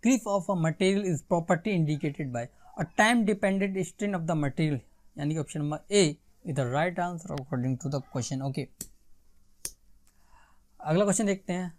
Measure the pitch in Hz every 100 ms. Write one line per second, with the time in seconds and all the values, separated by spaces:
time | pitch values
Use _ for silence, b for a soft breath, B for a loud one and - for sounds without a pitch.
0 | 226 254 - 202 170 185 160 160 190 196
1 | 196 156 - 175 165 175 190 190 156 151
2 | 151 139 143 120 120 B B - 160 -
3 | 214 240 214 208 196 196 196 190 180 -
4 | 208 190 165 165 143 - 156 139 - _
5 | - - 147 160 139 156 147 151 - 202
6 | 170 147 _ _ - 143 123 135 175 180
7 | 175 175 175 143 131 127 127 127 143 139
8 | - 135 117 135 135 135 131 - - -
9 | - - - - - _ - - _ -
10 | _ b b b b b _ _ 151 165
11 | 202 190 208 196 - 180 180